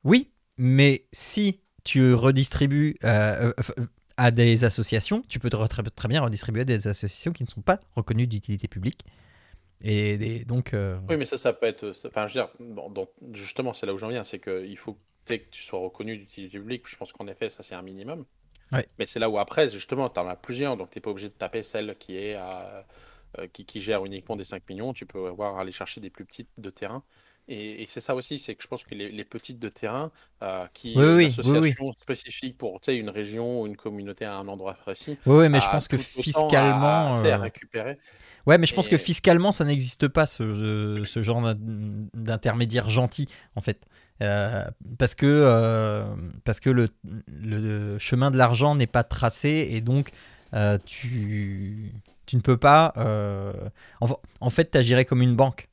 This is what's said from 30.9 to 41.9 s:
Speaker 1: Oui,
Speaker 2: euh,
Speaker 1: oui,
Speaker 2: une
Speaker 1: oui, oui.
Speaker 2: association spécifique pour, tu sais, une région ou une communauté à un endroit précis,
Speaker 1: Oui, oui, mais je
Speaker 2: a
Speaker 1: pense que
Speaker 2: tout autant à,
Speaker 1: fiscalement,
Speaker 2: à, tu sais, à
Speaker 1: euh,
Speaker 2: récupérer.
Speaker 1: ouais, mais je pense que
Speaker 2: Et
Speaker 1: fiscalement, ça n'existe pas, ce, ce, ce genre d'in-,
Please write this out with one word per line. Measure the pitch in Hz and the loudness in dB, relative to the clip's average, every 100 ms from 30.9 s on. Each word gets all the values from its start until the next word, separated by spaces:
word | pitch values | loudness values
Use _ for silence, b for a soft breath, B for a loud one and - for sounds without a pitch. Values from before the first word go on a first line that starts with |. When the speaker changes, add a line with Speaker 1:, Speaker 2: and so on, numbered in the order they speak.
| 131 | 4
Speaker 1:
Oui, | |
Speaker 2:
euh, | 151 170 | 6 8
Speaker 1:
oui, | |
Speaker 2:
une | 160 | 6
Speaker 1:
oui, | 123 120 151 | 2 2 4
oui. | 156 | 4
Speaker 2:
association | 127 135 | 0 -6
spécifique | 113 - 131 127 - 131 - | -10 -8 -8 -8 -12 -12 -8
pour, | 117 92 | -10 -6
tu | - | -4
sais, | 127 | -2
une | 104 | -4
région | 101 104 110 120 123 | -8 -8 -6 -4 -4
ou | 107 | -6
une | 101 | -8
communauté | 110 104 101 98 | -10 -10 -12 -10
à | 110 | -10
un | 98 98 | -8 -10
endroit | 98 95 | -10 -10
précis, | 92 - 98 - 143 - | -10 -12 -12 -12 -4 6
Speaker 1:
Oui, | 147 | 8
oui, | 165 | 8
mais | 143 | 6
je | 98 | 4
Speaker 2:
a | |
Speaker 1:
pense | 101 - | 0 -2
que | 135 | -4
Speaker 2:
tout | |
autant | 131 - | -4 -6
à, | |
Speaker 1:
fiscalement, | 151 151 156 147 139 135 143 151 147 | 0 0 4 6 6 4 4 2 2
Speaker 2:
à, | 120 | 2
tu | |
sais, | 113 | 2
à | 110 | 2
Speaker 1:
euh, | |
Speaker 2:
récupérer. | 110 - - 113 113 143 b b b b - | -2 -10 -10 -8 -8 -10 b b b b 4
Speaker 1:
ouais, | 170 | 6
mais | 165 | 6
je | |
pense | - - | 0 2
que | 156 | 2
Speaker 2:
Et | |
Speaker 1:
fiscalement, | - 165 - 170 196 | 2 2 4 6 4
ça | 196 147 | 0 0
n'existe | 143 127 - 143 | 0 -2 -2 0
pas, | 160 151 | 2 0
ce, | - 110 | -2 -4
ce, | 104 107 107 104 104 | -2 -2 -2 -2 -4
ce | 101 120 | -6 -4
genre | 107 117 | -2 0
d'in-, | 117 104 110 107 107 | 0 -2 -6 -8 -8